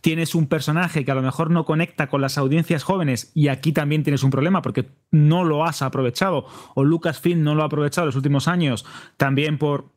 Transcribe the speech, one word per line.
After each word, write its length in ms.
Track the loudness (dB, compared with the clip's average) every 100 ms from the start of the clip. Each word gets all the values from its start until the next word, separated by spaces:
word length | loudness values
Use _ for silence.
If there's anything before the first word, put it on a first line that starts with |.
tienes 340 | 0 0 -2
un 120 | 0 0
personaje 580 | 0 -2 -2 0 -2
que 60 | -2
a 60 | 0
lo 60 |
mejor 280 | -2 -2 0
no 140 | 0
conecta 440 | 0 0 -2 -2 -2
con 120 | 0
las 180 | -2 0
audiencias 460 | 0 0 0 -2
jóvenes, 480 | 0 0 0 -2 -4
y 140 | 0 2
aquí 240 | 2 0
también 320 | 0 0 0
tienes 180 | 0 2
un 80 | 2
problema 320 | 2 0 0
porque 260 | -2 -4 -6 _ _
no 340 | 4 6 4
lo 200 | 2 0
has 180 | -2 -2
aprovechado, 640 | -4 -2 -2 0 0 -2 -4 -16 -10
o 100 | 0
Lucasfilm 580 | 2 2 -2 -2 0 2
no 120 | 2
lo 80 | 0
ha 40 | 0
aprovechado 380 | -2 -2 0
en 40 | -2
los 80 | 0
últimos 320 | 0 0 0
años, 380 | 0 0 -2 -8 -20 -20 _
también 420 | 0 0 0 -2
por 320 | -2 -2 -6